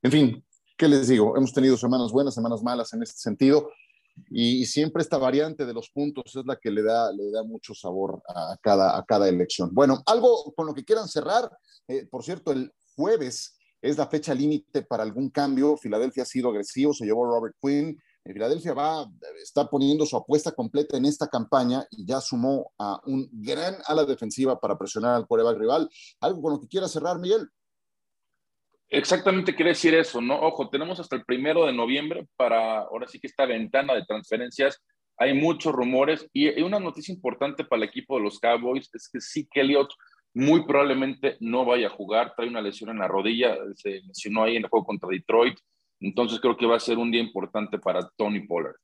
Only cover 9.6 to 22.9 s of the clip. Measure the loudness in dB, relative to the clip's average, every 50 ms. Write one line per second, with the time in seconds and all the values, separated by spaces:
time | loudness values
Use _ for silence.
9.6 | -4 0 4 4 6 6 4 2 2 2 2 6 6 6 6 4 0 -10 -6 -6
10.6 | -6 -6 -6 -10 0 0 0 0 0 -4 -6 -6 -2 0 0 0 0 -2 -10 _
11.6 | _ _ _ _ _ -6 -6 -6 -6 -8 -14 -12 -8 -8 -10 -8 _ -4 -2 -2
12.6 | -4 -8 _ _ _ _ _ -4 0 2 2 0 0 -4 -8 -10 -12 -14 _ _
13.6 | _ _ _ _ -2 -2 0 0 0 -2 -2 -4 -2 -2 -2 0 2 0 0 -2
14.6 | _ _ _ -6 -4 _ -4 -4 -4 -4 -4 -6 -6 -4 _ -2 -2 0 0 2
15.6 | 2 2 2 0 -2 -4 -2 -2 -2 -2 -2 -4 -6 -4 -4 -2 -2 0 -2 -2
16.6 | -6 -6 -4 0 0 0 0 -2 -2 -2 0 0 2 0 0 0 -2 -4 -10 _
17.6 | -2 -2 0 0 -2 -4 -8 -12 _ _ _ _ _ -16 -8 -4 -2 -2 -2 -2
18.6 | -2 -6 -4 -2 -2 -2 -2 -4 -8 -12 -16 _ -20 -18 -18 -18 -20 -4 _ 0
19.6 | 0 2 2 2 4 4 4 4 2 0 0 -4 0 2 0 2 2 -2 -6 -6
20.6 | -8 -2 0 -2 -2 0 -2 0 0 0 0 0 -4 -4 -2 -4 -2 2 2 2
21.6 | 2 2 0 -2 -4 _ -14 -14 -8 -4 -4 -4 -4 -4 -4 -2 0 0 0 -2
22.6 | -4 -8 _ _ -6 -6